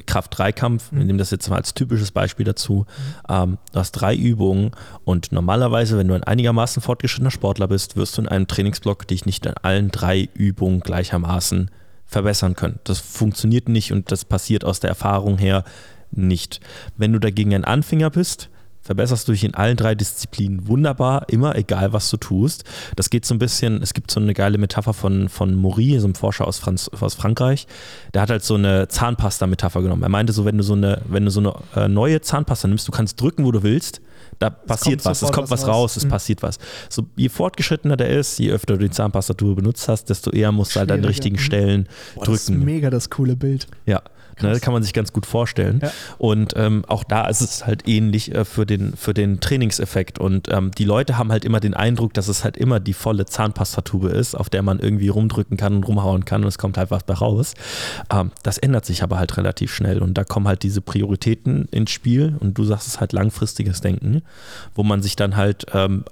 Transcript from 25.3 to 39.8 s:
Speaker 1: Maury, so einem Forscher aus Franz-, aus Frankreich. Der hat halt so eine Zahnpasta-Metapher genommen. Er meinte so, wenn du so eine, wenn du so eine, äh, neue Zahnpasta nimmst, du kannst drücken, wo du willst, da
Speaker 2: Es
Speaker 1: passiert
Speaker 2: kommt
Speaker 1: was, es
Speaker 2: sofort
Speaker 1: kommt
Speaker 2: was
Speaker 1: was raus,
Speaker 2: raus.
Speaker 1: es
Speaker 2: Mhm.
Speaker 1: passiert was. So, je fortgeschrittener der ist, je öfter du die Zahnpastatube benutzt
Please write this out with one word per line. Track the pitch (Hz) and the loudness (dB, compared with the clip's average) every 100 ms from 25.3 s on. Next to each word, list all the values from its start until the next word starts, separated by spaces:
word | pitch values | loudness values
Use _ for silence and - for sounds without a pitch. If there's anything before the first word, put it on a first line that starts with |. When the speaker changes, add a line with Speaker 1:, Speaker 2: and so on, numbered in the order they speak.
| - 98 95 | 0 0 2
Speaker 1:
Maury, | 95 101 127 135 | 2 4 4 4
so | 101 | 2
einem | 90 | 2
Forscher | 104 - - | -2 0 -2
aus | - | -2
Franz-, | - 92 - - | -2 -2 -4 -4
aus | 101 | -4
Frankreich. | - 104 117 131 143 - - - - - | -2 -2 2 2 0 -4 -18 -20 -18 -4
Der | 98 | 0
hat | 104 | 2
halt | 110 | 0
so | - 107 | 2 2
eine | 98 95 92 | 4 4 2
Zahnpasta-Metapher | - 120 120 104 - 92 92 92 92 | 0 0 0 0 0 0 0 0 0
genommen. | 92 85 | 0 0
Er | 90 | 2
meinte | 98 113 | 2 2
so, | 107 | 2
wenn | 104 104 | 2 2
du | |
so | 101 | 2
eine, | 101 98 101 - | 2 2 0 0
wenn | 101 | 0
du | 104 | 2
so | 101 | 2
eine, | 104 - - - | 0 -2 -6 -2
äh, | 101 | 2
neue | 101 135 156 | 2 4 2
Zahnpasta | - 147 147 127 95 | 0 -2 0 0 2
nimmst, | 107 - | 0 -2
du | |
kannst | - 107 - | -2 -2 0
drücken, | 131 - 131 | -2 2 2
wo | |
du | 110 | 4
willst, | 104 143 - - - - - - | 2 2 -2 -12 -18 -20 -14 -4
da | 107 | -4
Speaker 2:
Es | - - | -4 -6
Speaker 1:
passiert | 113 147 135 | -2 0 0
Speaker 2:
kommt | - | 0
Speaker 1:
was, | - | 0
es | |
Speaker 2:
sofort | 143 139 | 0 0
Speaker 1:
kommt | 131 | 0
Speaker 2:
was | 123 | -2
Speaker 1:
was | - | 2
raus, | 113 | 2
Speaker 2:
raus. | 117 110 | 2 0
Speaker 1:
es | 139 | 0
Speaker 2:
Mhm. | |
Speaker 1:
passiert | 104 - 104 | 0 0 -2
was. | - - - - - | -2 -6 -12 -16 -10
So, | - - - | -6 -4 0
je | 127 | 0
fortgeschrittener | - 180 - - 156 147 135 | 2 -2 0 -2 0 0 2
der | - | 2
ist, | 139 139 - | 0 0 0
je | 107 | 0
öfter | 101 - 98 | 0 0 0
du | |
die | 101 | 0
Zahnpastatube | - 104 98 - 92 101 98 | 0 0 0 -2 0 0 2
benutzt | 104 - | 0 0